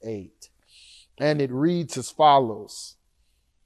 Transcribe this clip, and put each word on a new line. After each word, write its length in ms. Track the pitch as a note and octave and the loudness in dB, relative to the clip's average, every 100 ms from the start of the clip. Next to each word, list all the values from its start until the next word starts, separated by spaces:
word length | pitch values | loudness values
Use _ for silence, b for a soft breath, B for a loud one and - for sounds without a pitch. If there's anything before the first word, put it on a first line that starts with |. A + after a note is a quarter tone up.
eight. 460 | A2+ G#2+ E3 _ - _ b b b b b - | -10 -10 -12 _ -20 _ b b b b b -4
And 240 | D3 D3+ | -2 0
it 80 | C3+ | -2
reads 460 | B2+ D#3+ F3 D3+ C3 | 0 0 0 -4 -8
as 140 | A#2+ | -6
follows. 840 | - D3+ C#3 A#2+ G#2+ G2+ - - - _ _ _ _ _ _ | 4 6 6 4 -4 -12 -16 -18 -20 _ _ _ _ _ _